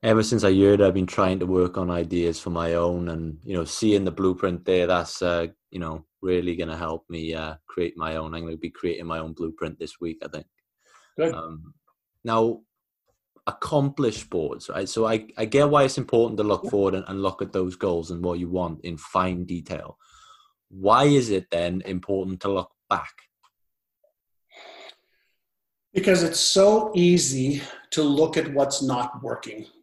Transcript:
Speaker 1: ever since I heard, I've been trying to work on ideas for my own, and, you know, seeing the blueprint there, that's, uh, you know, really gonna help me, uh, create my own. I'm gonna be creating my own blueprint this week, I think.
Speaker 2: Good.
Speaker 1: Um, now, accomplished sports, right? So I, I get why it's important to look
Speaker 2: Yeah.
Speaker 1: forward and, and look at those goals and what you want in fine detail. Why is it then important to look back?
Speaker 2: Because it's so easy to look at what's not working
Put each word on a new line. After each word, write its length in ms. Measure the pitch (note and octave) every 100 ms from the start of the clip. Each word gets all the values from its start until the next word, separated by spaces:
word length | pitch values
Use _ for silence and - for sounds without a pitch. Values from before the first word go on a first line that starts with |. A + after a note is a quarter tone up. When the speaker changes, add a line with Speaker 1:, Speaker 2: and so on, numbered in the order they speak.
Speaker 1:
ever 200 | A#2 A2
since 220 | G#2+ A#2
I 100 | G2
heard, 260 | F#2+ G2 G2+
I've 140 | G2
been 120 | F#2+ F#2
trying 320 | - F#2+ F#2+
to 60 | F2+
work 300 | F#2 F2+ F#2
on 140 | F2+
ideas 500 | F2 E2+ F2 E2+ E2
for 100 | -
my 240 | E2+ E2
own, 340 | E2+ E2+ F2 F2
and, 280 | E2 E2 D2+
you 100 | -
know, 100 | F#2
seeing 400 | D#2+ - A2 G2+
the 60 | F#2
blueprint 540 | E2+ F#2+ F2+ G2 F2
there, 220 | - F#2 F2
that's, 340 | F2+ E2+ -
uh, 260 | F2 F2 E2+ - _
you 80 | F#2
know, 280 | E2 D#2+ - _
really 340 | F#2 F2+ F2+ E2+
gonna 200 | E2 D#2+
help 280 | E2+ E2 _
me, 240 | E2 D#2+
uh, 220 | D#2+ D#2+ D#2 _
create 300 | - F2 E2
my 200 | D#2+ D#2+
own. 180 | D#2+
I'm 100 | E2
gonna 120 | E2 D#2+
be 140 | E2
creating 360 | - F2+ E2+ E2+
my 120 | D#2+
own 140 | D#2+
blueprint 460 | D#2+ E2 D#2+ E2 D#2+
this 220 | D#2+ -
week, 180 | E2+ D#2+
I 40 | D#2
think. 180 | D#2 - _ _ _ _ _ _ -
Speaker 2:
Good. 180 | E3
Speaker 1:
Um, 400 | D#3+ E3 D#3+ D#3 _ _ _ _ _
now, 380 | A#2 A2+ A2+ A2+ _ _ _ _ _ _ _ _ -
accomplished 760 | - - D3+ C#3 C#3 B2+ G#2
sports, 480 | - F2+ D2+ - -
right? 200 | - G2
So 180 | - A2
I, 200 | A2+ - -
I 80 |
get 240 | A2 C#3 D3
why 160 | D3
it's 140 | C3+ C3+
important 400 | B2 A#2+ A#2 G#2+
to 60 |
look 200 | G#2 F#2+
Speaker 2:
Yeah. 60 | -
Speaker 1:
forward 240 | G2+ G2
and, 100 | F#2+ F#2
and 140 | F#2+
look 200 | G2 -
at 100 | F#2
those 240 | F#2+ F#2 F2+
goals 340 | G2+ E2+ E2
and 120 | E2+
what 140 | F2 F2
you 100 | F2
want 320 | F2+ F2 D#2
in 120 | F2 D#2+
fine 480 | - F#2+ F#2 F2+
detail. 540 | F2+ F2 D2+ E2 - - _ _ - - _ _ _
Why 360 | F#2+ F#2+ A#2
is 260 | D3 C#3+ A#2
it 200 | G2 F2+
then 320 | E2+ F2 F#2
important 560 | F2+ F#2 F2+ G2 F#2+ F#2
to 100 | G2+
look 200 | G2 F2+ _ _
back? 240 | F#2+ - - _ _ _ _ _ _ _ _ _ _ _ _ _ - - - - - _ _ _ _ _ _ _ _ _
Speaker 2:
Because 300 | F#3+ F#3 F#3
it's 160 | E3 D#3+
so 540 | - G3 G3 G#3+ A3
easy 680 | G3+ F3 F3 C3+ C3+ C3 C#3+ - - -
to 120 | -
look 340 | D3+ C#3+ D#3+ D#3+
at 160 | -
what's 300 | C#3 C#3 -
not 400 | C3+ B2 B2 -
working 440 | A2+ A#2 - A2 A2 _